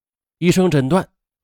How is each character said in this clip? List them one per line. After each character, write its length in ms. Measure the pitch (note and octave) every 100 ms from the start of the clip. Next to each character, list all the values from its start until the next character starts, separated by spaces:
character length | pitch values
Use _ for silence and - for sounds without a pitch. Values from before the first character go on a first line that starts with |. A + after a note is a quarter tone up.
| _ _ _ _
医 120 | F3
生 180 | F#3 F#3
诊 200 | D3+ C3
断 200 | F3+ - _ _ _